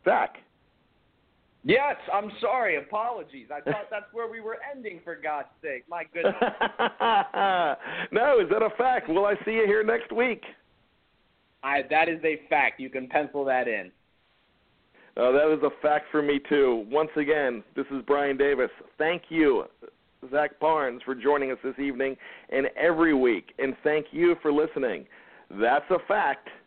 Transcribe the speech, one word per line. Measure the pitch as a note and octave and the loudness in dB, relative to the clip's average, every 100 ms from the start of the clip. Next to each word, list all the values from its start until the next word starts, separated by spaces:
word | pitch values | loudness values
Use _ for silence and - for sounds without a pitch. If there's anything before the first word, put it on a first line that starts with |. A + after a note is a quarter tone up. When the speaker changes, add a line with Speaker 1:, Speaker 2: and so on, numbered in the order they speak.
| F3+ | 2
Speaker 1:
Zach. | G3 - - _ _ _ _ _ _ _ _ _ _ _ _ B2+ | 0 -2 -8 _ _ _ _ _ _ _ _ _ _ _ _ 2
Speaker 2:
Yes, | A#3 C#4+ - - | 4 2 -2 -2
I'm | G3+ G#3 G3+ | -2 -2 -4
sorry. | A3+ B3+ G#3+ D#3+ | 0 0 0 -2
Apologies. | D3 G#3+ A#3 A3+ D#3 C3+ A2+ | -4 -4 -4 -6 -12 -18 -14
I | D3 | -8
thought | D3 G#3 G3+ | -4 -6 -6
Speaker 1:
<laughs> | |
Speaker 2:
that's | G#3 G#3 | -10 -10
where | A3+ A3+ | -10 -10
we | A3+ | -10
were | G#3+ A3+ C#4 | -12 -12 -12
ending, | C#4 A3 E3+ | -12 -14 -14
for | E3+ D#3+ | -14 -10
God's | D3+ D3 C#3 _ | -6 -8 -10 _
sake. | D#3+ C3 - | -10 -10 -10
My | F3 D#3+ | -12 -10
goodness. | E3+ F#3+ G3 | -2 -2 0
Speaker 1:
<laughs> | A#3+ - - - A#3+ - A3+ G#3+ G3 - G3 F#3 D#3+ - - - - | -2 -2 -4 -2 -4 0 2 2 2 0 0 2 0 -2 -8 -10 -2
No, | G#3 C4+ B3+ | 2 4 4
is | E3 | 4
that | G#3 | 2
a | A3 G#3+ | 0 2
fact? | B3+ B3 - | 0 0 0
Will | G#3+ G3+ | 2 2
I | G#3 G#3+ | 0 -2
see | |
you | A3+ G#3 | 0 2
here | G#3+ | 4
next | G#3+ A#3 A#3 | 2 0 -2
week? | A3 B3+ A3 - - _ _ _ _ _ _ _ _ _ _ | 0 0 -2 -10 -20 _ _ _ _ _ _ _ _ _ _
Speaker 2:
I, | C3+ C#3+ C3 | -2 -2 2
that | D#3 E3 | 2 2
is | E3 | 0
a | D#3+ D3+ - | -2 -2 0
fact. | D3 B2+ - | 2 2 -2
You | C3 | -10
can | C3 B2+ | -8 -2
pencil | D3+ D3 C#3+ C3+ | -2 -2 -4 0
that | B2+ A#2+ | 0 0
in. | G#2 F2+ _ _ _ _ _ _ _ _ _ _ _ - - | -4 -8 _ _ _ _ _ _ _ _ _ _ _ -14 0
Speaker 1:
Uh, | B2 | 2
that | C3+ D#3 | 4 4
is | D#3 | 2
a | C#3+ - | 0 0
fact | D3+ D3+ - | 0 0 -2
for | D3+ | -2
me, | C#3+ C#3+ C#3+ | 0 -2 0
too. | D3 C3+ A#2 G#2+ | 2 4 2 0
Once | C#3+ D3+ D#3 | -2 0 -2
again, | D3 D3+ C3+ A#2 - - | 0 0 0 -4 -10 -8
this | C3+ | -6
is | C3+ A#2 | -8 0
Brian | C#3+ C#3+ C3+ | 2 2 2
Davis. | C#3+ C3+ B2 - - - | 2 2 -2 -4 -20 -4
Thank | D#3 F3 - | -2 -2 -4
you, | E3 D3+ A2+ - _ - _ _ _ C3 | 2 4 4 -2 _ -20 _ _ _ -4
Zach | C#3 D3 - | -2 -2 0
Barnes, | D#3 D#3 C3+ B2 | 2 2 0 -6
for | - | -8
joining | C3 B2+ D3 C3+ | -2 2 2 0
us | B2+ | -4
this | B2+ B2+ | -6 -4
evening | C#3 B2 C3+ C3+ - - - | -6 -2 -4 -6 -16 -20 -4
and | C3+ C3+ - | -2 -2 0
every | D#3+ D#3+ E3 | 0 4 4
week. | C#3 B2+ G2 - - | 4 4 2 -4 -6
And | C3+ C3 | -6 -2
thank | D#3 D3+ D3 | -2 -2 -4
you | D3+ F3 E3+ | 0 2 2
for | D#3 | 0
listening. | D3 D#3 D#3 B2 E2+ C2 - - - _ G2 | 0 0 -2 -4 -4 -10 -20 -20 -20 _ -2
That's | A#2 C#3+ - | 2 2 0
a | F3+ - | -2 0
fact | G3+ D#3+ C3 - - | 0 0 -2 -10 -20